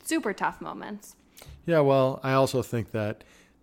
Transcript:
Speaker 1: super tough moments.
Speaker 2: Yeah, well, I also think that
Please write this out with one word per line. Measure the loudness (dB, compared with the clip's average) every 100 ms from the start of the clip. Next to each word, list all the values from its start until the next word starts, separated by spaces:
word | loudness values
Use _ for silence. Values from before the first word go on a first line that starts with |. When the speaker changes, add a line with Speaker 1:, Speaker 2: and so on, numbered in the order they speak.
Speaker 1:
super | -4 -4 -2
tough | -2 -4 -4
moments. | -10 -12 -12 -14 -16 -20 _ -20 -20 -12 0
Speaker 2:
Yeah, | 2
well, | 4 4 2 0
I | 0
also | 2 4 2
think | -2 -4 -4
that | -4 -4 -6 -14 _ _ _